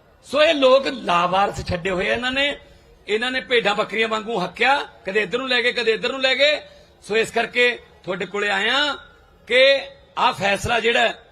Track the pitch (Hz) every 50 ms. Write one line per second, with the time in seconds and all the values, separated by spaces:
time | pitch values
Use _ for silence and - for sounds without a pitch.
0 | _ _ _ _ _ - - 285 302 320 330 294 269 254 254 277 - 294 277 240
1 | 196 196 175 175 175 175 175 190 202 196 - - - - 180 175 165 190 185 175
2 | 196 208 220 233 240 254 262 269 277 285 277 - - - - - _ - - _
3 | _ - 202 220 240 254 262 262 262 - 254 233 196 202 208 202 208 - 202 220
4 | 226 220 220 214 214 214 233 196 175 185 175 - 226 254 277 285 440 - - -
5 | - 190 190 214 208 185 190 247 262 262 254 247 226 247 240 226 240 226 220 208
6 | 175 247 254 269 262 262 262 254 277 294 302 285 - - - - - _ _ _
7 | _ - 202 220 220 - - 226 233 - - 247 247 247 240 233 - - - -
8 | - - 185 185 202 190 190 208 208 208 202 190 202 220 247 269 294 294 262 -
9 | - - - _ _ _ _ _ _ - 226 254 262 269 277 269 - - - -
10 | - _ _ - 190 247 254 - 175 202 202 196 - 208 240 233 208 226 233 247
11 | 233 214 175 - - _